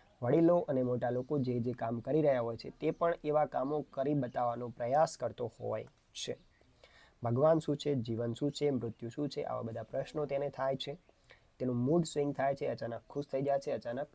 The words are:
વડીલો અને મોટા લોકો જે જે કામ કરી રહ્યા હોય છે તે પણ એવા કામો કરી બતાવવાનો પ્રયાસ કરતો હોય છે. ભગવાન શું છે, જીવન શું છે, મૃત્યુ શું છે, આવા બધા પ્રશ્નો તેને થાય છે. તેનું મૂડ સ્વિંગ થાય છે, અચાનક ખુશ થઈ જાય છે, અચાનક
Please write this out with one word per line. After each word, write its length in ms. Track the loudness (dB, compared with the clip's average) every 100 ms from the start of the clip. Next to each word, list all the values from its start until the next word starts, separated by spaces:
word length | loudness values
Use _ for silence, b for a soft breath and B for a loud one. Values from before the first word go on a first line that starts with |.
| b _
વડીલો 360 | 2 6 8 6
અને 260 | 4 0
મોટા 260 | 0 0 0
લોકો 300 | -2 0 0
જે 200 | 0 0
જે 120 | -2
કામ 280 | -4 -4 -4
કરી 220 | 0 2
રહ્યા 200 | 4 2
હોય 160 | 0 -6
છે 120 | -10
તે 220 | -4 -4
પણ 220 | 2 0 0
એવા 220 | 2 2 2
કામો 400 | 0 -2 -2 -4
કરી 220 | -4 0
બતાવવાનો 560 | 0 0 0 -2 -2 -6
પ્રયાસ 480 | -4 2 4 2 0
કરતો 340 | -6 -4 -8 -6
હોય 220 | -6 -6 -8 _ _ -10 -8
છે. 100 | -8 _ _ _ b b b b b
ભગવાન 360 | -2 4 6 6
શું 180 | 2 -2
છે, 180 | 0 0
જીવન 380 | 0 -2 -4
શું 180 | -2 -2
છે, 180 | 0 0
મૃત્યુ 400 | 0 -2 -6 -8
શું 200 | -4 -4
છે, 140 | -4
આવા 180 | -6 -4
બધા 220 | -6 -8
પ્રશ્નો 420 | -6 -6 -4 -4 -2
તેને 240 | -2 -2
થાય 260 | -2 -2 -2
છે. 220 | -6 -10 _ b b b b -6
તેનું 160 | -2 2
મૂડ 280 | 4 4
સ્વિંગ 320 | 2 0 -2 0
થાય 200 | 0 0
છે, 100 | -4
અચાનક 360 | -4 -6 -8 -8
ખુશ 160 | -8 -4
થઈ 140 | -2
જાય 180 | 0 0
છે, 120 | 0
અચાનક 360 | -4 -4 -6 -8